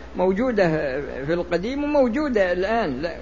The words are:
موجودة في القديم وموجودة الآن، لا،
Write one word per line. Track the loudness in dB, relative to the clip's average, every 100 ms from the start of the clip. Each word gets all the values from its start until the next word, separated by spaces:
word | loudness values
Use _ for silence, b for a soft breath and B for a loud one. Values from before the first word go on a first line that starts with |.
| B 0
موجودة | 2 2 2 2 2 2 0 -4 -6 -6 -2
في |
القديم | -2 -2 -2 -2 -4
وموجودة | 0 2 2 2 0 2 2
الآن، | 2 0 0 0 -2
لا، | -6 -4